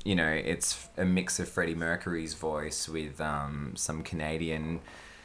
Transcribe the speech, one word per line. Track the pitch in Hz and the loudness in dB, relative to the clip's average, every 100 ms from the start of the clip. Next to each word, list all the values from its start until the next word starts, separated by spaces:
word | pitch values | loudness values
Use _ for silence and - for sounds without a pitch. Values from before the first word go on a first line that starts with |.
you | 98 92 | 2 4
know, | 78 | 4
it's | 78 - 82 - - - - | 4 2 0 0 -2 -4 2
a | 92 | 4
mix | 90 90 - | 4 4 0
of | 87 | 0
Freddie | - 85 | 2 2
Mercury's | 82 82 87 95 85 80 | 2 0 0 0 -2 -2
voice | 78 78 78 76 76 - | -2 -2 0 -2 -2 -2
with, | 80 78 73 | -2 -4 -2
um, | 76 73 71 73 71 - | -2 0 -2 -4 -4 -4
some | - 78 | -2 -2
Canadian | 80 85 78 80 82 78 78 85 - - - - | -4 -2 0 0 0 0 0 -4 -6 -16 -18 -18